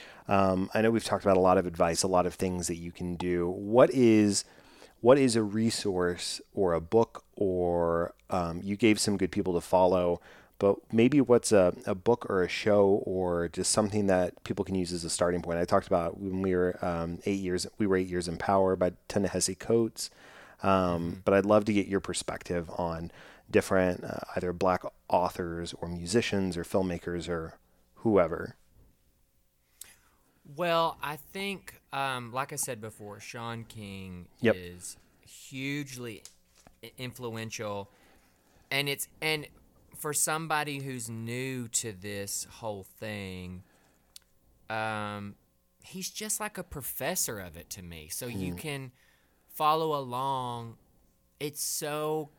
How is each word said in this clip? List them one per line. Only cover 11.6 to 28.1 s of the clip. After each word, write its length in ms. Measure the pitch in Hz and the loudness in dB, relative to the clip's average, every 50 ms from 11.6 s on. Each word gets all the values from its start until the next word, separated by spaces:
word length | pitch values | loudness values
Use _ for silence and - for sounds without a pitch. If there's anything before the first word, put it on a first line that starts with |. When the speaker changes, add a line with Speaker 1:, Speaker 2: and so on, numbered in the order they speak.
| 92 90 - - - | 6 6 2 0 -4
Speaker 1:
a 80 | - 107 | -6 -6
book 320 | 95 - 113 120 - - - | 0 2 2 2 2 0 -2
or 140 | 104 95 | 0 0
a 60 | 87 87 | 0 0
show 540 | - - - 110 101 104 101 98 98 - - | -2 -2 0 2 4 6 6 6 4 2 0
or 420 | - 92 92 92 90 87 85 85 82 | -2 -4 -2 -2 0 0 -2 -2 -4
just 240 | - 92 90 - | -4 -4 -2 0
something 340 | - 110 107 101 101 107 101 | 2 2 2 2 0 0 2
that 380 | 98 92 92 90 87 - - _ | 4 4 4 2 0 -4 -10 _
people 220 | - 104 - 95 | -8 -6 -4 -4
can 80 | 95 95 | -2 -2
use 180 | 92 90 85 | -2 -2 -2
as 120 | 87 85 82 | -4 -6 -4
a 60 | 82 | -6
starting 300 | - - 87 87 90 87 | -2 0 0 2 2 0
point? 180 | 85 87 85 85 | -2 -2 -2 -2
I 60 | 90 | 0
talked 220 | 87 104 98 - | 2 2 2 2
about 320 | - 98 87 85 85 - - | 2 0 0 0 -2 -4 -6
when 220 | 101 95 92 92 | -6 -6 -4 -2
we 120 | 98 95 92 | 0 0 2
were, 240 | 90 90 90 90 - | 2 2 0 0 -2
um, 400 | - 90 87 85 85 85 85 85 - | -4 -4 -2 -2 -4 -6 -6 -6 -4
eight 160 | 104 98 98 | -2 -2 -2
years, 260 | 95 90 90 90 - - - _ | -2 -2 -2 -2 -4 -6 -4 _
we 80 | 110 | 0
were 100 | 98 95 | 2 2
eight 120 | 92 95 92 | 2 2 0
years 200 | 90 90 87 87 | -2 -4 -4 -4
in 80 | 82 | -6
power 400 | 82 - - 98 98 95 95 92 | -4 0 2 4 4 4 4 4
by 160 | 90 92 90 90 - _ - | 2 2 0 0 -4 _ -4
Ta-Nehisi 500 | - 104 98 90 - 92 - - 95 - | -2 0 0 0 0 0 -2 -2 -4 -6
Coates. 520 | - - 117 117 113 110 - - - - - - - - - - - - - _ | 0 2 4 4 4 2 -2 -8 -12 -12 -12 -18 -20 -20 -20 -20 -20 -20 -14 _
Um, 80 | - 98 | 2 4
Speaker 2:
Mm-hmm. 440 | 95 95 92 90 87 85 85 85 95 92 - | 4 4 4 2 0 -2 -2 -4 -6 -2 2
Speaker 1:
but 100 | - 98 | 4 4
I'd 120 | 98 95 | 6 6
love 180 | 101 107 107 104 | 6 4 4 4
to 60 | 110 | 4
get 140 | 104 101 92 | 2 2 0
your 140 | - 98 98 | 2 -2 -2
perspective 720 | - - 87 - - - - - - - 92 87 85 82 - - | -2 -4 -8 -8 -6 -8 -10 -10 -8 -6 -4 -4 -4 -6 -6 -4
on 320 | 87 85 82 82 85 85 - - - - - - _ - | -4 -4 -4 -6 -8 -10 -12 -18 -20 -20 -20 -20 _ 2
different, 520 | - 101 - - 101 95 92 90 90 - - | 2 2 4 4 4 4 4 4 2 -2 -6
uh, 160 | - - - - - - | -8 -8 -8 -10 -8 -6
either 200 | 92 90 90 87 | -4 -4 -4 -2
black 280 | 87 95 92 90 90 - - - _ _ - | 2 2 2 2 2 -2 -8 -14 _ _ 0
authors 680 | - 92 90 87 - - 92 85 85 85 87 85 - | 2 2 2 0 -2 -4 -6 -6 -6 -8 -8 -10 -10
or 140 | - - 85 | -10 -8 -8
musicians 680 | 87 87 85 85 95 120 110 - - 98 95 92 85 | -8 -8 -6 0 2 2 2 2 0 0 0 0 -2
or 80 | 85 85 | -4 -6
filmmakers 640 | - - 101 92 92 87 85 - 87 87 87 82 87 | -2 0 0 0 0 -2 -4 -6 -6 -6 -6 -4 -4
or 300 | 87 82 80 82 - - _ _ _ _ _ _ _ | -6 -6 -6 -10 -14 -18 _ _ _ _ _ _ _
whoever. 600 | - - 117 | -4 0 4